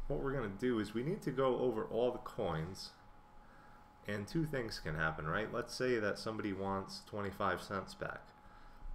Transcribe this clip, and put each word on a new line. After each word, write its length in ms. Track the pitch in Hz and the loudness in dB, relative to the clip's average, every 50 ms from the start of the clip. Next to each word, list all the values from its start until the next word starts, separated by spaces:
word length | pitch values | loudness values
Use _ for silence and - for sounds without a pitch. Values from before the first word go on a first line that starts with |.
| - - | 0 0
what 140 | 143 151 | 0 2
we're 100 | 139 135 | 2 2
gonna 160 | 135 135 113 101 | 2 2 0 -2
do 300 | 95 98 123 127 120 110 | 0 2 4 4 4 4
is 160 | 104 104 104 | 2 2 0
we 80 | 117 | 0
need 180 | 123 156 196 - | 0 0 0 0
to 80 | - 156 | -2 0
go 280 | 127 135 135 131 120 - | 2 4 6 6 6 6
over 260 | 127 127 110 107 - | 4 4 4 2 0
all 280 | - - 110 123 123 | 0 2 4 4 4
the 60 | 110 - | 2 0
coins, 760 | - - - - 107 87 82 80 80 90 98 - - - - - - - - - - - - - - - - - - - - - - - - - - - | -6 -6 -2 0 0 2 2 0 -2 -2 -6 -8 -10 -12 -14 -16 -20 -20 -20 -20 -20 -20 -20 -20 -20 -20 -20 -20 -20 -20 -20 -20 -20 -20 -20 -10 -6 -4
and 180 | 101 104 104 | -4 -4 -2
two 200 | - - 165 160 | -2 0 0 0
things 320 | 156 147 131 117 107 - - | 0 0 -2 -2 -2 -4 -4
can 160 | - 82 78 | -4 -2 0
happen, 320 | 78 80 80 78 78 76 | 2 2 0 0 0 -2
right? 260 | 78 87 101 107 104 | 0 0 0 0 0
Let's 220 | - 117 120 - - | -2 -2 -4 -4 -2
say 240 | - 127 127 123 113 | 0 2 4 4 4
that 200 | 104 101 98 - | 4 2 0 0
somebody 360 | - 113 110 107 107 104 95 | -2 -4 -2 0 0 0 0
wants 480 | 92 98 98 98 98 98 - - - - | 0 0 0 0 0 -2 -4 -8 -12 -10
twenty-five 540 | - - 104 101 98 92 - 104 95 90 85 | -8 -4 -4 -2 -2 -2 0 0 2 0 0
cents 340 | - - 104 95 90 - - | -2 -2 -2 -2 -4 -4 -8
back. 340 | - - - - - - - - - - - - - - - - - - - | -6 -6 -6 -6 -8 -12 -16 -20 -20 -20 -20 -20 -18 -18 -18 -14 -10 -8 -6